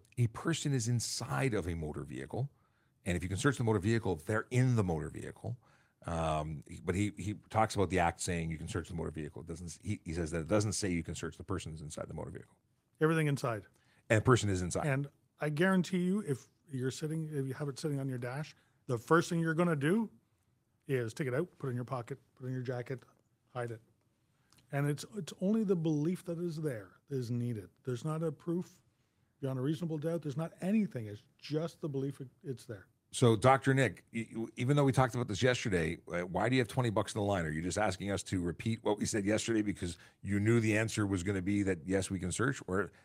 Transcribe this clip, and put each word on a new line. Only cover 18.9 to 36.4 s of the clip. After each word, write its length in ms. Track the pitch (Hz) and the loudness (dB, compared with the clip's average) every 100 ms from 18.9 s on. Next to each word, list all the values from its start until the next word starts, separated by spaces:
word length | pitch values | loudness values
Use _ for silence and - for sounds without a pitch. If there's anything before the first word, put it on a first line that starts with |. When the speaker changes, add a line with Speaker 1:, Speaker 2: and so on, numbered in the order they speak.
| 117 | -2
Speaker 2:
first 320 | - 165 165 | 6 6 6
thing 100 | 170 | 0
you're 140 | 165 | 2
gonna 220 | 160 175 151 | 2 2 4
do 340 | 143 220 214 - _ _ _ _ _ _ - | 2 2 0 -6 _ _ _ _ _ _ -2
is 260 | 131 113 | 0 0
take 140 | - 131 | -4 -2
it 60 | 127 | -2
out, 120 | 180 - | -2 -6
put 80 | 139 | -4
it 40 | |
in 40 | 123 | -4
your 100 | 120 | -4
pocket, 320 | 131 117 135 _ - | -6 -6 -12 _ -12
put 80 | 127 | -8
it 20 | |
in 60 | |
your 100 | 131 | -6
jacket, 360 | 123 123 120 131 - _ _ _ _ | -4 -4 -6 -8 -12 _ _ _ _
hide 180 | 123 120 | -6 -6
it. 100 | 110 _ _ _ _ _ _ _ _ _ | -8 _ _ _ _ _ _ _ _ _
And 160 | 143 143 | -2 0
it's, 140 | 147 - 208 | -2 -6 -10
it's 160 | 147 - | -10 -2
only 220 | 185 226 | 0 2
the 120 | 196 180 | 2 2
belief 480 | 160 147 156 180 - | 2 2 0 -2 -4
that 140 | 165 | -6
is 180 | 175 156 | -4 -4
there 280 | 156 113 98 - - | -4 -4 -10 -18 -6
that 80 | 135 | -4
is 120 | 117 | -2
needed. 380 | 120 120 110 92 _ - | -2 -2 -4 -8 _ -8
There's 200 | 123 156 | -4 -4
not 180 | 156 | -2
a 80 | 165 | -2
proof 400 | 147 - 170 175 - _ _ _ _ _ _ | -4 -4 -4 -4 -12 _ _ _ _ _ _
beyond 180 | 135 131 | -4 -2
a 20 | |
reasonable 360 | 135 160 170 156 | -2 -2 -4 -4
doubt. 240 | 156 165 | -2 -2
There's 160 | 147 135 | -4 -4
not 160 | 165 - | -6 -4
anything. 460 | 180 220 202 127 107 | 2 2 2 -2 -6
It's 160 | 104 _ _ | -10 _ _
just 400 | - 151 165 - | -4 -2 -4 -6
the 80 | 160 | -6
belief 320 | 135 139 - | -4 -4 -6
it, 60 | 127 _ | -14 _
it's 220 | 156 120 - | -10 -10 -10
there. 200 | 107 - _ _ | -14 -16 _ _
Speaker 1:
So, 240 | - 120 113 | 6 6 8
Doctor 380 | 127 131 135 | 8 6 6
Nick, 300 | 135 120 87 - | 4 4 0 -10
y-, 140 | 113 110 113 | -8 -6 -6
y-, 100 | 113 - | -6 -2
even 180 | 123 147 | 2 4
though 60 | |
we 80 | 139 | 4
talked 240 | 131 127 120 | 4 4 2
about 120 | 113 | -2
this 140 | 98 | 2
yesterday, 560 | 127 123 117 90 80 85 - | 2 2 0 0 0 -4 -6
uh, 60 | 87 | -6
why 280 | 90 92 | -2 0